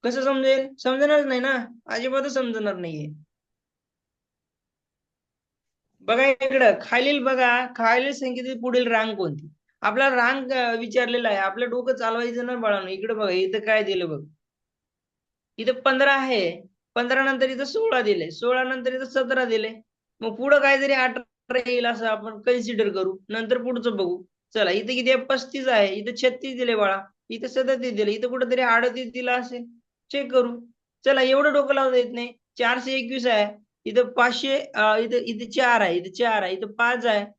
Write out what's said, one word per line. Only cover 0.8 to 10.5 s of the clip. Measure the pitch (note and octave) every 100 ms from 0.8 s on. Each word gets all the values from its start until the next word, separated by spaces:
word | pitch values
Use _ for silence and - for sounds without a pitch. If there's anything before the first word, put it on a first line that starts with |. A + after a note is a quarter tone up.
| B3+ C4 D4 D4+ C#4
नाही | B3+
ना, | B3+ C4 A#3 - -
अजिबातच | A#3 B3+ C4+ C#4
समजणार | C4 B3 A3 G#3 F#3
नाहीये. | F3 D#3 D3 D3+ - _ _ _ _ _ _ _ _ _ _ _ _ _ _ _ _ _ _ _ _ _ _ _ _ _ _ _
बघा | F#3+ A#3 C4+
इकडं, | C4 C4 C4 A#3+ -
खालील | - A#3+ C4+ D4
बघा, | B3+ B3+ B3 A#3+ B3+ B3
खालील | A3+ B3 C4+
संख्येतील | C#4 C4 B3 B3+ B3
पुढील | B3 B3 A#3+
रांग | A3+ A3 G3+
कोणती? | F3 D3 D#3 _ _ _
आपला | - A3 C4+
रांग, | B3+ A#3+ C4+ B3+